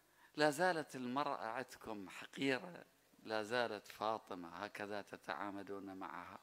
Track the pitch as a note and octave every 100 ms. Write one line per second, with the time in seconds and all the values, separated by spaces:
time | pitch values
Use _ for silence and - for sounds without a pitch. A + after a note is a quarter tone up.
0 | _ _ - D3+ D3+ C#3 F#3 E3 C#3 C3+
1 | B2 C3+ D3 C3 A2 A#2+ B2 - A2+ G#2
2 | F2+ - G#2+ - C3+ B2+ F3+ E3+ - _
3 | _ - G#2+ A2 G#2+ B2 A2+ G#2 - -
4 | G#2+ A2 - F#2+ E2+ E2+ G#2 - G2+ G#2
5 | F#2+ - - D#2 G2+ G2 F#2+ G2 G2 F#2+
6 | F2 E2 F2 G2+